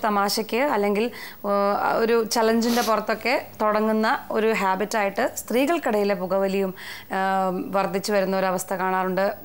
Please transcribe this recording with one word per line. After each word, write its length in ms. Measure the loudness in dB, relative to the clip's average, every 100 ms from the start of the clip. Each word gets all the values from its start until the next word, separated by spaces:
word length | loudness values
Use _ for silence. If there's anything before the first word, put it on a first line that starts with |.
തമാശയ്ക്ക് 520 | 0 2 2 0 -2 0
അല്ലെങ്കിൽ, 540 | 0 2 2 0 -2 -4 -14 -10 -2
ആ, 500 | 0 2 2 0 2
ഒരു 280 | 2 2
ചലഞ്ചിൻ്റെ 580 | 2 2 2 2 2 0
പുറത്തൊക്കെ 640 | 2 0 0 -2 0 -2 -4 -2
തുടങ്ങുന്ന 560 | 0 2 2 2 2 0 -2
ഒരു 220 | 0 2 2
ഹാബിറ്റായിട്ട് 760 | 0 0 0 0 0 0 -2 -4
സ്ത്രീകൾക്കിടയിലെ 800 | -2 0 2 2 0 0 2
പുകവലിയും, 600 | 0 0 0 0 0 -2 -4 -12 -14
ആ, 100 | -6 -2 0 2 0 -2 -2
വർദ്ധിച്ചു 420 | 0 0 -2 0
വരുന്ന 240 | 0 2 0
ഒരവസ്ഥ 380 | 0 0 -2
കാണാറുണ്ട്. 640 | -2 0 0 0 0 0 -2